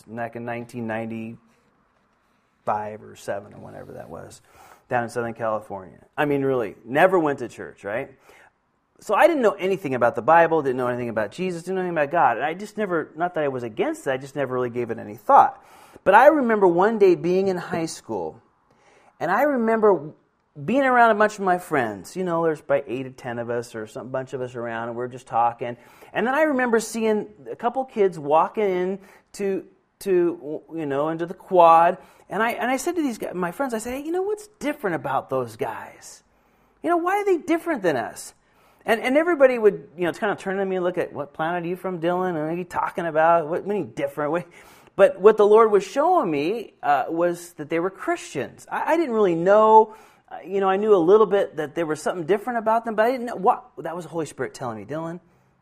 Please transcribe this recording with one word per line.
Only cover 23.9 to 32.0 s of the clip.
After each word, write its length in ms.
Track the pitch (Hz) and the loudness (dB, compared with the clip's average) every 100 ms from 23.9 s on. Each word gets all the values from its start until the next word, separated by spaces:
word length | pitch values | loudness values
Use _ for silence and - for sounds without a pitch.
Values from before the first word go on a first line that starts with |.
| 131 113 | -14 -10
bunch 240 | 131 131 | -8 -8
of 80 | 135 | -8
us 140 | 123 123 | -8 -10
around, 340 | 117 113 117 | -8 -8 -8
and 80 | 117 | -8
we're 100 | 123 | -10
just 200 | 127 - | -12 -4
talking. 500 | 120 117 117 123 120 - - - | 0 0 0 -8 -10 -16 -20 -10
And 160 | - 226 | -4 -2
then 60 | |
I 80 | 277 | 2
remember 400 | 311 254 254 226 | 2 0 0 0
seeing 480 | 220 233 220 214 180 - 123 | -2 -2 0 0 -4 -12 -16
a 60 | 123 | -6
couple 300 | 233 254 262 | -4 -4 -4
kids 340 | 220 196 165 | 0 0 0
walking 460 | 143 156 190 - 208 | 2 2 2 0 -2
in 340 | 180 180 190 - - _ | 0 -2 -6 -12 -20 _
to, 320 | - 196 190 - _ _ - | -8 -4 -4 -8 _ _ -10
to, 600 | 202 180 175 - 143 156 - 160 | 0 2 2 -2 -8 -12 -10 -8
you 100 | 147 | -4
know, 220 | 139 156 | -2 -2
into 160 | 165 170 | -2 -6
the 80 | |
quad. 640 | 185 - 185 170 165 170 185 | -10 0 4 6 8 4 0